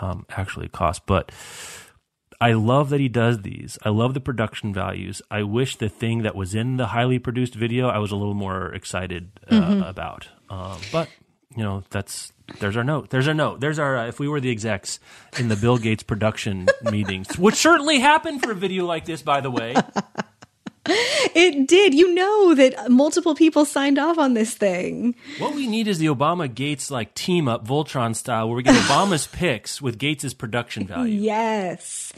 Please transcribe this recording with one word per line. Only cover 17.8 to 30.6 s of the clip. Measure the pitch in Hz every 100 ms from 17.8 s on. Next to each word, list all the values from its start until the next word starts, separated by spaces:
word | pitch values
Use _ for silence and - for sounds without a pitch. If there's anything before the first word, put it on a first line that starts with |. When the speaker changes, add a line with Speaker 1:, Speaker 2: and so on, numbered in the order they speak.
| 294 285
Speaker 1:
happened | 277 311 320 277
for | 247
a | 190
video | 190 185 175
like | 160 160
this, | 160
by | 151 139
the | 131
way. | 123 113 196
<laughs> | - - - - - _ - _ - - -
Speaker 2:
It | 403 494 587 508 320 359 285 269
did. | 359 403
You | 277 370
know | 349 381 427 370 277
that | 262 - 247
multiple | 247 302 349 330 294
people | 320 294 294
signed | 285 277 277
off | 302 330
on | 277 226
this | 220
thing. | - 202 180 180 165 233 240 - -
Speaker 1:
What | -
we | 285 254
need | 220 214
is | 170
the | 156
Obama | 127 147 180 143
Gates, | 117 143 143 -
like, | 131 107
team | - - 175 139
up, | 113 110
Voltron | 143 151 139 117 110
style, | - 113 113
where | 120
we |
get | 127 240
Obama's | - 139 196 160 -
<laughs> |
picks | - 175 107 - -
with | 135 104
Gates's | 143 147 135
production | - 120 120